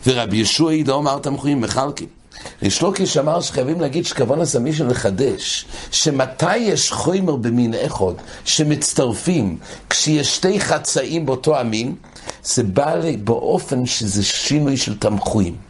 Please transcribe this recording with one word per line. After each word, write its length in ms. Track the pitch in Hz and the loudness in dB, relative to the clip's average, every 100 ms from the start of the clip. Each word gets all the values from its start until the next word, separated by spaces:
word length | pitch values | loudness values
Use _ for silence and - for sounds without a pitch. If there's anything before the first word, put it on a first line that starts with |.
| 127 | 2
ורבי 300 | 127 113 104 | 0 0 0
יהושע 320 | 107 - 160 | 2 2 2
אידו 280 | 156 143 135 | 2 2 0
אמר 220 | 147 139 | 0 -2
תמחויים 420 | 139 139 139 143 | -4 -2 0 0
מחלקים. 460 | 110 120 139 - 85 - - - - - | 0 0 -2 -6 -12 -16 -20 -20 -18 -4
ריש 200 | 101 - | -2 2
לקיש 340 | 175 190 190 147 | 0 2 0 2
אמר 240 | 143 170 | 2 0
שחייבים 400 | 170 - 127 165 | -2 -2 -2 0
להגיד 240 | 151 147 175 | 0 -2 -4
שכוונס 500 | - 117 147 165 127 | -2 0 2 2 0
המשנה 320 | 123 156 131 | 0 0 0
לחדש, 760 | 123 104 95 135 - - - - - - | 2 0 2 0 0 -4 -6 -6 -14 -4
שמתי 640 | - 156 135 127 - 160 214 | 0 2 2 -2 0 0 2
יש 340 | 226 139 - | 2 2 0
חומר 440 | - - 190 190 139 | 0 0 2 2 0
במין 380 | 117 120 120 110 131 | 0 2 2 0 -4
אחד 280 | - 92 85 - - - | 0 -2 -2 -12 -12 -4
שמצטרפים 1120 | - 151 147 - - 131 104 - 175 101 78 - - - | 0 2 2 0 0 0 0 0 2 0 -2 -12 -18 -4
כשיש 460 | - - 151 139 - | -2 2 2 2 2
שתי 240 | 185 202 | 2 2
חצאים 680 | - 156 - 156 131 165 147 | 0 0 0 -2 0 -2 -2
באותו 340 | 131 143 147 | 0 2 2
המין, 360 | 120 110 120 175 - - - - | 0 -2 -4 -8 -14 -20 -14 -12
זה 200 | - - | -4 0
בא 320 | 101 92 143 170 | 2 2 2 0
לי 220 | 165 120 | -2 -2
באופן 680 | 101 117 - 135 127 127 127 | 0 0 2 0 0 -2 0
שזה 380 | - 110 98 | -2 0 0
שינוי 540 | 101 - - 147 147 131 | 0 -2 0 2 2 0
של 200 | - 104 | -2 0
תמחויים. 580 | 110 104 - 110 90 82 - | 0 0 0 0 0 -2 -14